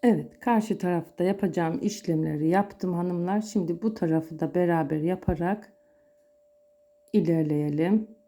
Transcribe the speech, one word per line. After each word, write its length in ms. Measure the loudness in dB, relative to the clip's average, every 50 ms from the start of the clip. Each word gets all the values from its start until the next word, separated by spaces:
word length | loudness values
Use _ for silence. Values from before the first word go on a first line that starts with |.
| 6
Evet, 360 | 6 4 4 0 -6 -14 -6
karşı 380 | 0 2 2 2 2 2 -2
tarafta 460 | -2 0 0 0 0 -2 -4 -4 0 0
yapacağım 560 | 0 2 0 -2 -2 0 0 0 0 -2 -2
işlemleri 680 | -2 -4 -4 -4 -2 -2 0 0 0 0 -2 0 0
yaptım 460 | 2 2 2 2 0 -4 -6 -4 -2 -2
hanımlar. 480 | -2 -2 -2 -2 -2 -2 0 0 -2
Şimdi 400 | -2 0 -2 -2 0 0 -4 -2
bu 120 | -2 -4 -2
tarafı 460 | -2 0 0 2 0 0 -4 -6 -6
da 160 | -6 -2 0
beraber 440 | 0 2 2 2 2 0 0 -2 -2
yaparak 760 | -2 -2 -4 -2 -2 -4 -2 -2 -2 -4 -4 -4 -8 -20 _ _ _ _ _ _ _ _ _ _ _ _ _ _ _ _ _ _ _ _ _ _ _ _ _ _ _ _ 0
ilerleyelim. 920 | 2 2 4 2 2 2 0 0 -2 -2 -2 0 0 0 2 2 0 0 -4 -14 _ _